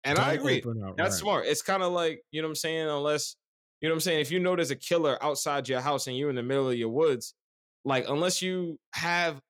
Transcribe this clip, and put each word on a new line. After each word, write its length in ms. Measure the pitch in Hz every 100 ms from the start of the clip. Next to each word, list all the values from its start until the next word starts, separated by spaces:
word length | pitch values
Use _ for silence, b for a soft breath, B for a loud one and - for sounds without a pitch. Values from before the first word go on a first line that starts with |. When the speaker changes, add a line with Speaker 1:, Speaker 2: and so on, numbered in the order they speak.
Speaker 1:
And 160 | 131 156
I 140 | 254
Speaker 2:
Don't 0 |
Speaker 1:
agree. 320 | 302 277 156 117
Speaker 2:
open 160 | 113
up, 140 | 98 92
Speaker 1:
That's 200 | 185 185
Speaker 2:
right. 0 |
Speaker 1:
smart. 260 | 196 170 104
It's 140 | 151
kinda 240 | - 190 180
like, 360 | 175 165 156 _
you 100 | 151
know 60 | 160
what 40 |
I'm 20 | 151
saying? 340 | 160 160 156
Unless, 480 | 147 147 151 - - _ _ _ _
you 80 | 156
know 40 |
what 40 | 160
I'm 40 |
saying? 200 | 175 160
If 100 | 139
you 80 | 180
know 160 | 180 180
there's 160 | 165
a 40 | 135
killer 480 | - 170 156 127
outside 460 | 147 143 156 143 127
your 120 | 127
house 260 | 135 139 135
and 100 | 127
you're 120 | 147
in 60 | 127
the 80 |
middle 260 | 123 135 131
of 80 | 123
your 120 | 113
woods, 460 | 123 160 127 - _ _ _ _ _ 135
like, 220 | 135 -
unless 320 | 143 180 180
you 380 | 185 185 170 151 _
have 480 | - 165 175 170 143